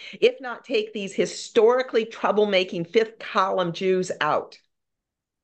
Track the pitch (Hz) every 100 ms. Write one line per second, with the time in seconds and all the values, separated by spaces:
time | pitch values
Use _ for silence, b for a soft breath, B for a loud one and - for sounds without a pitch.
0 | B 196 233 254 254 226 - 226 214 214
1 | 196 - 175 - - 226 220 254 254 233
2 | 226 - 196 202 208 190 185 180 170 226
3 | 220 - - 214 190 196 175 165 190 185
4 | 180 - 151 120 - - _ _ _ _
5 | _ _ _ _